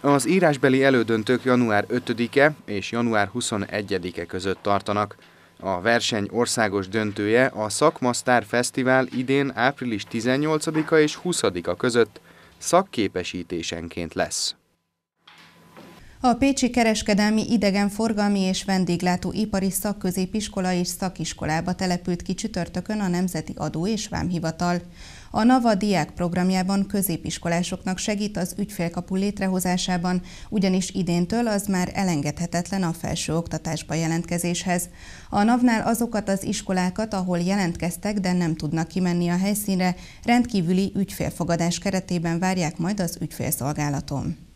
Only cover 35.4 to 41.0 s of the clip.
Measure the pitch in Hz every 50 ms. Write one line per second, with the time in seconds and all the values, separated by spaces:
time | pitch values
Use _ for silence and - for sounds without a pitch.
35.4 | 202 220 240 254 240 254 226 185 - - 233 226 240 233 233 214 202 - 196 190
36.4 | - - 208 - - - 190 180 180 180 180 - 220 220 214 196 185 185 180 170
37.4 | 175 180 190 208 196 170 170 - - 175 175 - - 202 214 208 185 185 180 180
38.4 | 175 165 160 - - 151 147 165 160 151 - 190 185 180 175 175 175 175 175 180
39.4 | 185 196 208 208 208 - 196 180 185 180 180 - - - - - - - 240 247
40.4 | 240 247 - 202 175 160 185 185 196 190 - -